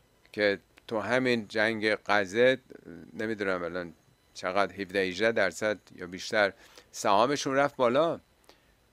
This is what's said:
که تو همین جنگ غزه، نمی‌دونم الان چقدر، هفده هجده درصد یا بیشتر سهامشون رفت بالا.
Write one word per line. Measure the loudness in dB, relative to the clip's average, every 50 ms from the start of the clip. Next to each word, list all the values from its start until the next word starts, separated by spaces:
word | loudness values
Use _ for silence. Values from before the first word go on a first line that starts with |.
| _ _ _ _ _ _
که | -4 0 2 2 2 0 _ _ _ _ -12 -8
تو | -6 -4
همین | -2 0 0 0 2 2 0 0 -2 -4
جنگ | -2 0 0 0 0 0 0 0 0
غزه، | 0 0 0 2 2 2 0 2 4 4 4 4 2 _ -14 -20 -20 -20 -18 -18 -18 -18 -16
نمی‌دونم | -10 -8 -6 -6 -4 -4 -2 -2 -2 -2
الان | -4 -6 -6 -8 -8 -10 -14 _ _ _ _ _ _ _ -12
چقدر، | -8 -4 -2 2 2 2 0 0
هفده | -8 -8 -4 -2 -2
هجده | 0 -2 -2 0 0 0
درصد | 2 2 0 0 0 -2 -2 -2 -2 -4 _ -20 -16
یا | -14 -14
بیشتر | -12 -12 -12 -8 -2 2 2 2 2 0 -4 -20 -20 -20 -20 -20 _
سهامشون | -10 -4 0 2 4 4 4 2 0 -2 -4 -2 0
رفت | 0 0 0 0
بالا. | 0 0 2 2 2 2 0 -2 -6 -10 _ _ _ _ -20 -20 _ _ _ _ _ _ _